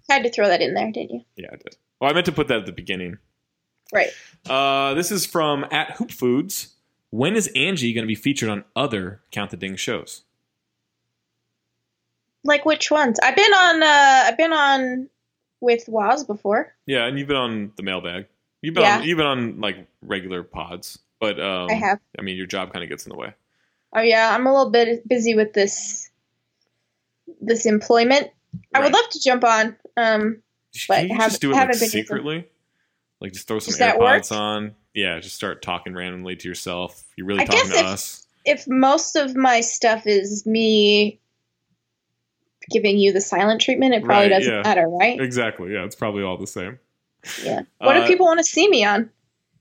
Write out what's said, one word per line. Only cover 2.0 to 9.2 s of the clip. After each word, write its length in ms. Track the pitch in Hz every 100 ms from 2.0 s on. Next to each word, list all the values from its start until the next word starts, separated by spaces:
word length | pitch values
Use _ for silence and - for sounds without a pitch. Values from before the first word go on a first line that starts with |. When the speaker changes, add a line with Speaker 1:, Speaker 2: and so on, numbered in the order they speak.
Speaker 2:
Oh, 60 | 139
I 60 |
meant 120 | 165 175
to 40 |
put 160 | 147 143
that 100 | 113
at 60 |
the 60 | 92
beginning. 460 | 87 90 92 87 95 _ _ _ _ _ _ -
Speaker 1:
Right. 160 | 202 - - - _ -
Speaker 2:
Uh, 440 | 131 139 139 139
this 160 | 147 180
is 140 | 196
from 400 | - 170 151 143 135
at 200 | 147 151
Hoop 200 | - 233
Foods. 640 | - 123 127 185 - - _ _ _ -
When 240 | 110 156
is 140 | 220 185
Angie 380 | 131 165 175 120
gonna 140 | 113 110
be 80 |
featured 340 | 107 139 139 110
on 160 | 104 -
other 460 | 117 139 104 92 98